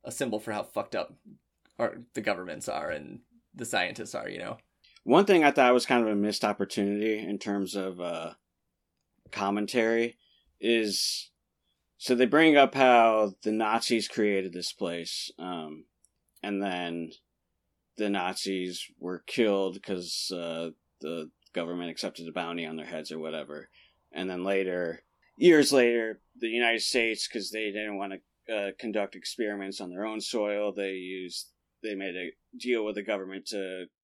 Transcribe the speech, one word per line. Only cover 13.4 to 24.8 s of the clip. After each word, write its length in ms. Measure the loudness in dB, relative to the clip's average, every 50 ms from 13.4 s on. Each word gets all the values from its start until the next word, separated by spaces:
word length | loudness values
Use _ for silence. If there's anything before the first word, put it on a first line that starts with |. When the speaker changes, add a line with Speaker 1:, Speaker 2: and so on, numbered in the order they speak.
| -4
Speaker 2:
the 80 | -2
Nazis 560 | 0 0 0 2 0 0 0 0 0 0 0
created 460 | -2 -2 0 2 2 2 0 -2 -4 -8
this 180 | -8 -10 -10 -8
place, 580 | _ -4 -4 -4 -6 -8 -8 -8 -10 -10 -12 -12 -10
um, 460 | -10 -8 -8 -8 -8 -10 -14 -16 -18 _ _ _ _ _ _ _ _ _ _ _ -6
and 180 | -4 -4 -2 -2
then 480 | -2 -2 -4 -4 -4 -4 -6 -8 -8 -12 -20 _ _ _ _ _ _ _ _ _ _ _ _ _ _ _
the 120 | -4 -2 -2
Nazis 760 | 0 0 -2 -4 -4 -4 -4 -4 -4 -4 -4 -6 -8 -10 -12 -14 _
were 220 | _ -8 -8 -8 -8 _
killed 540 | -8 0 2 4 4 4 2 0 -2 -4 -8 -8
'cause, 480 | -6 -6 -6 -6 -8 -8 -8 -6 -6
uh, 400 | -6 -6 -6 -6 -6 -6 -6 -8 -8 _ _ _ _ _
the 300 | -10 -8 -8 -8 -8 -12 _ _ _ _ _
government 380 | -6 -6 -4 -6 -6 -6 -8
accepted 360 | -8 -8 -8 -8 -8 -10 -14
a 40 | -10
bounty 340 | -6 -6 -6 -6 -6 -6 -6
on 100 | -8 -8
their 80 | -10 -10
heads 260 | -10 -10 -10 -10 -10
or 80 | -10 -8
whatever. 500 | -8 -8 -8 -8 -8 -10 -12 -14 -14 _ _ _ _ _ _ _ _ _
And 180 | -10 -8 -6 -6
then 140 | -6 -4 -2
later, 600 | 0 0 0 0 0 -2 -2